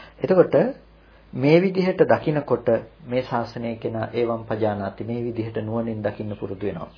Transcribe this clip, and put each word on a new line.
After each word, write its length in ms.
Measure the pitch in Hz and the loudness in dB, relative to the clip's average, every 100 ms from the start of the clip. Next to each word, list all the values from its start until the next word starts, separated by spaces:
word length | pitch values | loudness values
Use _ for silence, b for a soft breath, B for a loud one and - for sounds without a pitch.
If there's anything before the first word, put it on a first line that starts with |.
| B - | B -6
එතකොට 400 | - 185 - 139 233 - - b b b b | 2 4 6 4 2 -2 -14 b b b b
මේ 240 | 127 139 170 | 0 6 6
විදිහට 420 | 190 180 185 180 | 6 2 0 4
දකිනකොට 640 | 139 113 - 151 - 120 - 113 - - | 4 4 2 -2 0 0 2 0 0 -14
මේ 200 | 127 123 | -6 -4
ශාසනය 540 | 127 123 113 127 117 113 | -2 -4 -4 -6 -8 -6
කෙනා 320 | 120 110 110 | -6 -4 -4
ඒවම් 340 | 113 117 113 110 | -2 -2 -2 -4
පජානාති, 580 | 110 107 101 98 - | -2 -2 -2 -6 -8
මේ 180 | 107 120 | -8 -6
විදිහට 360 | 120 113 110 113 | -4 -6 -6 -6
නුවණින් 420 | 107 117 113 107 | -4 -4 -4 -4
දකින්න 300 | 104 107 107 | -6 -6 -8
පුරුදු 320 | 101 101 95 101 | -8 -8 -6 -6
වෙනවා. 240 | 85 - | -6 -10